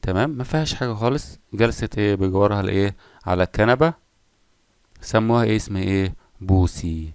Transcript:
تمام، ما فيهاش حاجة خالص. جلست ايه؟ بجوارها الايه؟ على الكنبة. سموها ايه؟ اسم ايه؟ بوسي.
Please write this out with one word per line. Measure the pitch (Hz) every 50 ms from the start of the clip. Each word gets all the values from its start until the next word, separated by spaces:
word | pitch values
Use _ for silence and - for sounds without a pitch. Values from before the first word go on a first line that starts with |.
تمام، | - - 92 95 117 151
ما | 156 123 123
فيهاش | - - 156 156 151 -
حاجة | - 131 123 113
خالص. | 104 113 120 135 151 - - - - _ _ -
جلست | 101 113 117 117 - 117 107 - -
ايه؟ | 104 104 101
بجوارها | 95 95 95 92 95 101 104 104 101
الايه؟ | 95 98 98 98 98 101 98 - _ - _ - _
على | - 90 90 90
الكنبة. | - _ - 107 113 123 127 151 165 160 _ _ _ _ _ _ _ _ _ _ _ _ _ _ _ _ _ _ _ _ -
سموها | - - - 110 110 113 117 117 117
ايه؟ | 110 107
اسم | 110 - - 104 95
ايه؟ | 95 95 98 98 95 95 95 - _ _ _ -
بوسي. | 98 92 95 95 90 87 - - - 87 80 80 80 78 78